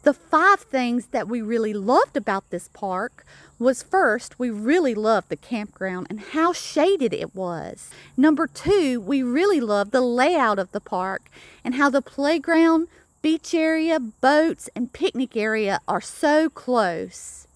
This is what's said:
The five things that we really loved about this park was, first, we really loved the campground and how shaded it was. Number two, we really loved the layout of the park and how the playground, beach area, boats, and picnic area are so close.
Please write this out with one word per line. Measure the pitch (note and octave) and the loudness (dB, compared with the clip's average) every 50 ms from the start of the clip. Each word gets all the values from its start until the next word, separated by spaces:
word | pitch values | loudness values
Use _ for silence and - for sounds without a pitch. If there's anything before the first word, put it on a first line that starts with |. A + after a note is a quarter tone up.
The | - D4 C4+ | 2 2 0
five | - _ _ - D#4 E4+ G4 A#4+ - | 0 _ _ 0 2 4 4 4 2
things | - _ - C4 B3 A#3+ A#3+ B3 - | 0 _ -4 -2 -2 0 -2 -4 -6
that | _ - B3 F#3 F#3+ | _ -6 -6 -4 -4
we | A#3+ A#3+ | -6 -6
really | A3 G#3 A#3 A#3 A3 A3 G#3+ | -4 -2 -2 -2 -2 -2 -4
loved | G#3 F#3+ G#3 C4 E4+ C5 - _ | -4 0 2 2 2 2 2 _
about | C#4 G#3 - G3 F#3+ _ _ | -6 -4 -2 -4 -4 _ _
this | - F3 - - | -10 -10 -10 -12
park | _ - - G3 F#3 F#3 G#3+ B3+ _ - - - - - - - _ _ | _ -10 -8 -6 -4 -4 -6 -6 _ -18 -20 -20 -20 -20 -20 -20 _ _
was, | A#3 B3+ C4 - | 0 0 0 0
first, | - _ - F#4+ F4+ B3 G#3+ A#3+ - - - _ | -4 _ 0 2 2 2 2 0 -4 -12 -10 _
we | B3+ B3 | -6 -6
really | A3 G#3 G#3+ A#3 D4+ F#4 E4+ C4 A3+ | -6 -4 0 0 2 2 2 0 0
loved | G#3 G#3+ A3 A3+ G3 - _ | 0 0 2 2 2 0 _
the | E3 | -12
campground | - - - A#3+ G#3+ G#3 G#3 _ - F#3+ F#3+ F#3 F#3 F#3 - | -12 -8 -8 -8 -8 -8 -10 _ -8 -8 -6 -6 -8 -8 -10
and | - G#3+ | -12 -14
how | G3 - - D#4 D#4+ F4 | -12 -6 -2 0 0 0
shaded | F4 - - - - D4+ D4+ F#4 G4+ F4 C4+ A3 | 0 -2 -8 -4 0 2 2 2 2 2 0 -2
it | F3+ - - D#3+ _ | -2 -4 -8 -8 _
was. | F#3 F#3 F3 E3+ D#3+ - F2 - - - - - - - - - | -8 -8 -6 -6 -8 -10 -12 -14 -16 -20 -20 -20 -20 -20 -8 0
Number | - C4 D#4 D#4 C4 E4 | 4 4 4 4 4 0
two, | - - - - D#4+ G4+ G4+ E4 C4+ B3+ A#3+ | -4 -4 -6 0 2 4 4 4 2 0 -2
we | G3 F#3 C#4 C#4 | -2 -2 -2 0
really | C4 A#3+ A#3+ D4+ F4+ G#4 G4 D4 | 0 0 0 2 2 2 2 2
loved | A#3+ G#3 G#3 G3+ G3+ G#3 | 2 0 0 0 0 0
the | - C4 | 0 0
layout | B3+ B3 A#3+ B3 C4 D#4+ F4+ D#4 B3+ A3 G#3 G3 | 2 2 2 2 2 2 4 2 2 2 2 0
of | F#3 F#3 | -2 -6
the | - G#3+ | -6 -10
park | _ - - F3+ F#3 F#3+ F#3+ - _ _ _ - - - - - _ | _ -6 -4 -4 -4 -4 -6 -8 _ _ _ -20 -20 -20 -20 -12 _
and | A#3 B3 | -6 -2
how | C4 D4 C#4+ | 0 0 2
the | B3 C#4 | 2 0
playground, | B3+ - - - C#4 C#4+ E4 E4 C#4 - E4 D#4+ E4 E4 E4 D#4+ E4 - _ _ _ _ _ _ | -2 -2 -8 -4 0 0 0 0 0 2 4 4 6 6 4 2 0 -2 _ _ _ _ _ _
beach | - D#4+ D#4+ D#4+ - - - | -2 -2 -2 -2 -4 -2 -2
area, | E4 D#4+ D#4+ D#4+ D#4+ D#4+ E4 D#4+ D#4 | 0 2 2 0 0 0 0 0 0
boats, | B3 A3 - _ - C4 D4 D4+ D#4+ E4 - - - - _ | -2 -6 -8 _ 2 4 4 4 2 2 -2 -6 -12 -14 _
and | - B3 A#3+ | -8 -8 -8
picnic | - - D#4+ F4 - A3+ C4 - - | -6 -4 -4 -4 -2 -4 -6 -4 -4
area | A#3 G#3 A3 A3 A3 G#3+ G3 G3 - _ | -4 -2 -2 -2 -2 0 0 -2 -2 _
are | - - F#3 | -4 -4 -4
so | - - - - - D4 D4 D4+ D#4+ D#4 | -4 -8 -8 -2 0 2 4 4 2 0
close. | _ - - - B3 A#3 G#3 F3+ E3+ E3 F#3 F#3 - - - - - - - _ _ | _ -8 -6 -2 0 2 2 0 -2 -6 -8 -10 -12 -18 -18 -18 -20 -20 -20 _ _